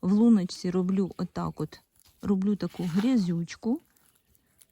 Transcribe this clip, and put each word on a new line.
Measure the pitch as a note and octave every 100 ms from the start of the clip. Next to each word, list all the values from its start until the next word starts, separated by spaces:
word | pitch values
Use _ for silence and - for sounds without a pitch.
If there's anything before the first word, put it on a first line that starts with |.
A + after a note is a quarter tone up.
В | F3+
луночці | G#3 A#3 A3 F3+ - F#3
роблю | F3+ F3+ G3 F3+ -
отак | F#3 - E3+ D#3
от, | D#3 - _ _ _ _
роблю | - G3 F#3+ G#3
таку | F3 -
грязючку. | F3 E3 A3+ C4 F3+ E3+ E3+ - A3 C#4 _ _ _ _ _ _ _ _ _